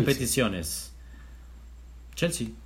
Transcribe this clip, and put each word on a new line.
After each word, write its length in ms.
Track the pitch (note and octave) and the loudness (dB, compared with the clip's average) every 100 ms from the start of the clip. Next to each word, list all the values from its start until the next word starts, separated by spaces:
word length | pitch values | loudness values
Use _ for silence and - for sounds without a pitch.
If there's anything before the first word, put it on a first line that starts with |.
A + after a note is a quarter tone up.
| C#3+ | 8
competiciones. 880 | C3+ B2 - A2+ F#2 D#2+ - - - - - - - - - - - - - - - | 6 4 4 4 2 -2 -4 -8 -14 -16 -16 -16 -16 -16 -16 -16 -16 -16 -16 -14 0
Chelsea. 320 | E3+ - A2+ - | 0 2 -4 -6